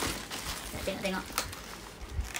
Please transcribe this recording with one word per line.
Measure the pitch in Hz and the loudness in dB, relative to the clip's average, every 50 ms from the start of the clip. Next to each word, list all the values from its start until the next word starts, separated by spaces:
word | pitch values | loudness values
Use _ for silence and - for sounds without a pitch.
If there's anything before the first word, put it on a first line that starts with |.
| - - - - - - - - - - - - - - - - - | 2 2 2 0 -2 -2 -2 -2 0 0 -2 -2 -2 -2 -2 0 2
Tengok, | 190 190 190 | 2 2 2
tengok. | 196 190 185 - - - - - - - - - - - - - - - - - - - - - - - - - | 4 4 4 4 2 2 0 0 0 0 -2 -6 -6 -6 -8 -8 -8 -8 -8 -8 -6 0 0 0 0 0 0 -2